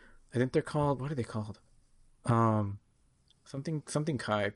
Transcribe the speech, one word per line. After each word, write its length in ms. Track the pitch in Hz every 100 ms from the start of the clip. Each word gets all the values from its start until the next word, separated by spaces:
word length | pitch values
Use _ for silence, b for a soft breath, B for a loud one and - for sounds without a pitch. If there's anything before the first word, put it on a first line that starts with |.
| b b -
I 40 | 117
think 140 | 127
they're 100 | 156
called, 380 | - 151 147 131
what 100 | 131
are 40 | 147
they 80 |
called? 360 | 110 110 107 - _ - _ _ - _ -
Um, 520 | 117 113 107 104 101 - _ _ _ _ _
something, 380 | - 139 147 156 -
something 320 | 147 156 135
Kai, 340 | - 107 101